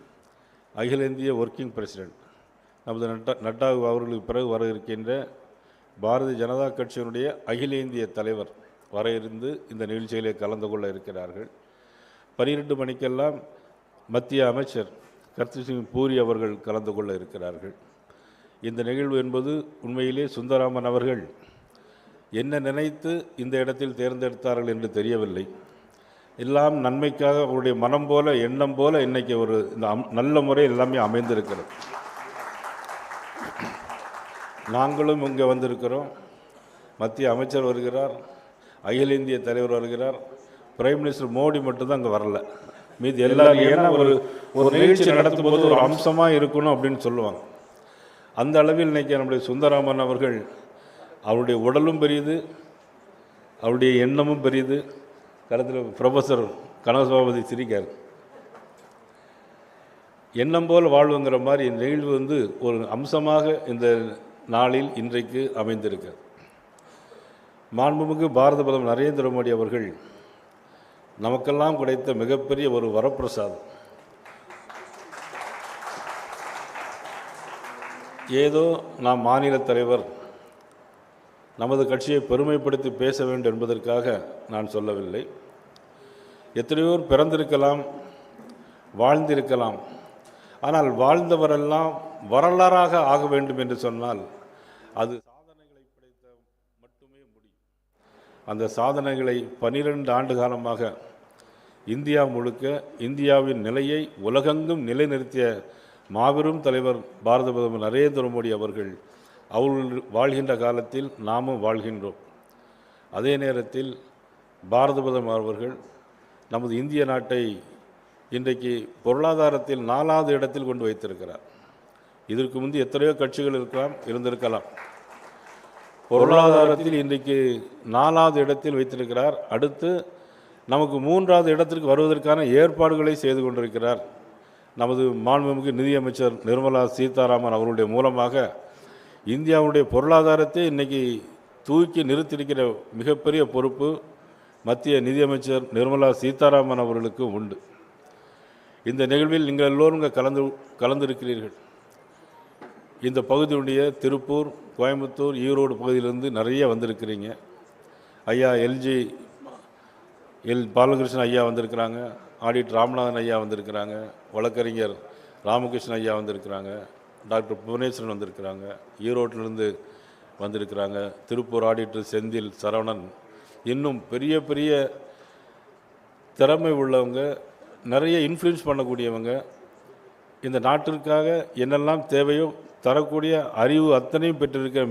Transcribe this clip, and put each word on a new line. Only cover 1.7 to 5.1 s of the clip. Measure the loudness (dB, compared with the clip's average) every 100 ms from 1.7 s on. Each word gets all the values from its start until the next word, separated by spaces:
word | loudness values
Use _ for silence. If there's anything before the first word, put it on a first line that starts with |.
| -10
பிரசிடென்ட் | -12 -12 -18 -20 _ _ _ _ _ _ -10
நமது | -6 -6
நட்டா, | -6 -6 -6 -6
நட்டா | -2 0 0 0
அவர்களுக்கு | -2 -4 -8 -6
பிறகு | -4 -2
வர | -2 -2
இருக்கின்ற | -6 -10 -10 -6